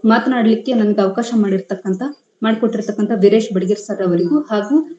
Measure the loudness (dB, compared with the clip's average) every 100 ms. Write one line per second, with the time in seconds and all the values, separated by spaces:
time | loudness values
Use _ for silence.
0 | 4 2 2 0 2 2 0 0 2 2
1 | 0 -2 -2 0 0 -2 -4 -8 -4 -4
2 | -6 -10 _ _ -2 0 0 -2 -6 -4
3 | -2 4 4 4 0 -4 -2 -4 -4 -4
4 | -2 0 0 0 0 -4 0 0 0